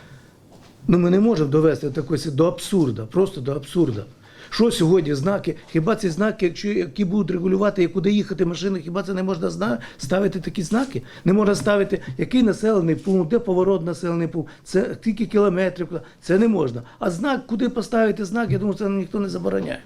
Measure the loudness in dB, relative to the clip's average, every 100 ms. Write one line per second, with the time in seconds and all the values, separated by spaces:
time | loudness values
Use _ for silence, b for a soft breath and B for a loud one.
0 | B B B B -20 -20 -20 -8 2 4
1 | 4 4 4 2 2 4 4 2 -4 -6
2 | -4 -4 -2 2 2 0 0 2 2 0
3 | -4 0 0 -2 -6 -6 -4 0 0 0
4 | -10 -18 B B B 2 2 4 4 4
5 | 2 -2 0 -2 -4 -8 B -2 0 0
6 | -2 0 -2 0 -2 -2 -2 -2 -2 -2
7 | 0 0 0 0 0 2 2 2 0 0
8 | 2 2 0 0 -2 0 -4 -4 -4 -6
9 | -4 -4 -2 -2 -4 -2 -4 -4 B B
10 | -2 0 0 -2 -6 -6 -2 0 0 -6
11 | B B 2 4 4 2 2 2 2 -2
12 | B -6 0 2 4 2 2 2 2 0
13 | 2 2 2 0 2 2 2 2 -2 -4
14 | -4 -2 -2 -4 -8 B -2 0 0 -2
15 | -4 -2 0 2 4 2 0 -2 -8 -8
16 | B B 0 4 4 2 0 -4 B B
17 | -4 -2 -2 -2 -2 -2 -2 -2 -2 2
18 | 2 0 -4 -2 0 0 0 -2 -2 -2
19 | -2 -4 -4 -4 -2 -2 -4 -8